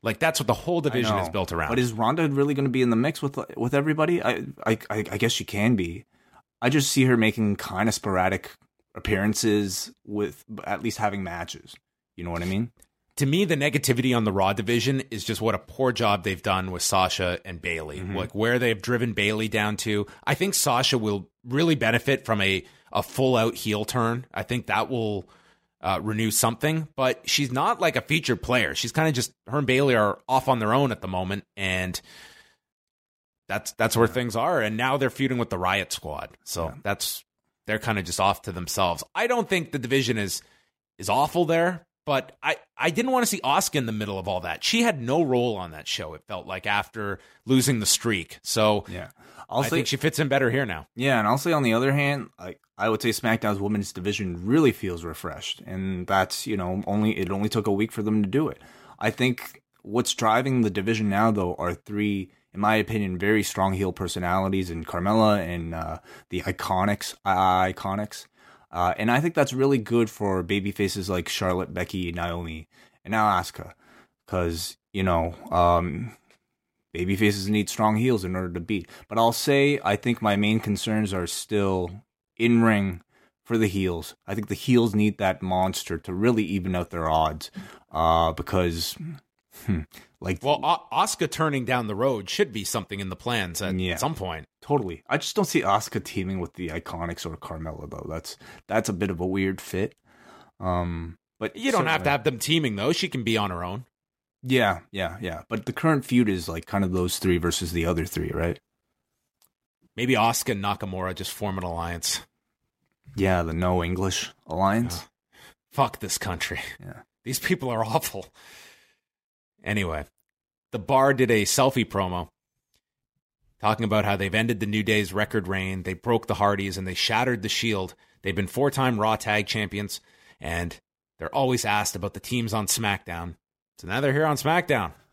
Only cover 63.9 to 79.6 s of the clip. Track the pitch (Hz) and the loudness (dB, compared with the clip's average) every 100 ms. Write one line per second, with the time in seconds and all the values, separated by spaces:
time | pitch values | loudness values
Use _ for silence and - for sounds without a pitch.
63.9 | 85 90 92 87 92 95 95 90 82 80 | -2 -6 -4 0 0 0 -2 -2 -6 -6
64.9 | 90 92 110 107 104 87 87 82 82 78 | -2 2 4 4 4 0 -6 -6 -6 -6
65.9 | 80 - - _ 92 - 90 - 92 101 | -8 -12 -20 _ -6 -4 -6 -2 0 2
66.9 | 101 - - - 92 95 92 92 92 98 | 0 -4 -6 0 4 6 6 2 0 -4
67.9 | 98 107 - - _ - - _ 85 90 | -4 -6 -10 -18 _ -20 -20 _ 0 0
68.9 | 85 110 123 165 165 139 127 139 139 104 | 2 2 2 2 2 0 2 2 2 2
69.9 | 117 110 - 101 95 87 101 98 - 98 | 2 2 0 -2 0 0 0 -2 -2 -2
70.9 | 101 92 90 85 - 95 90 92 90 90 | -2 -2 -2 -2 -2 0 0 -2 -6 -6
71.9 | 98 87 85 85 85 85 80 82 _ - | -4 -4 -4 -4 -4 -8 -10 -14 _ -20
72.9 | _ - 110 107 92 87 - - - _ | _ -4 2 4 4 0 -10 -16 -16 _
73.9 | - _ _ - 92 85 85 87 - _ | -20 _ _ -6 -2 0 -2 -8 -12 _
74.9 | 101 95 85 82 85 - 87 87 87 87 | 0 2 4 0 -6 -2 4 6 4 2
75.9 | 69 117 - _ _ _ _ _ _ _ | -4 -8 -12 _ _ _ _ _ _ _
76.9 | 82 90 98 104 101 98 107 101 - 107 | -6 -2 4 4 2 0 0 0 2 2
77.9 | 107 127 117 95 92 92 87 85 104 - | 4 2 2 0 -4 -4 -6 -4 -4 -4
78.9 | - - 110 117 117 - 139 | -20 -4 2 4 4 2 4